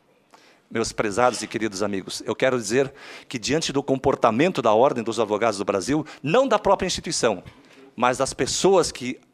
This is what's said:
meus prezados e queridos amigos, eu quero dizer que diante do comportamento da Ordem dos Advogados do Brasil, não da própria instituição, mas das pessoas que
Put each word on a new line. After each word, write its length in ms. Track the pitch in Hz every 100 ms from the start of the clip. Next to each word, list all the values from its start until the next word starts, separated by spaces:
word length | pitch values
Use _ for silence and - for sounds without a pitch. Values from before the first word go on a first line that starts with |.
| _ _ _ - _ _ -
meus 200 | 110 -
prezados 500 | - 110 98 123 107
e 40 | 107
queridos 360 | 110 110 95
amigos, 400 | 104 98 - - -
eu 80 |
quero 240 | 110 131 127
dizer 360 | 101 127 135 - - - -
que 100 | 123
diante 360 | 101 156 -
do 100 | 135
comportamento 800 | 131 131 139 127 120 110 180 143
da 120 | 113
Ordem 300 | 107 139 127
dos 160 | 110 110
Advogados 380 | 104 104 117 98
do 80 | 95
Brasil, 400 | 98 90 151 139 -
não 240 | 139 220 269
da 100 | 208
própria 300 | 202 185 185
instituição, 560 | - 175 - 120 95 - - - - -
mas 240 | - 123 127
das 160 | 135
pessoas 560 | - 131 - 180 190 -
que 300 | - 123 - _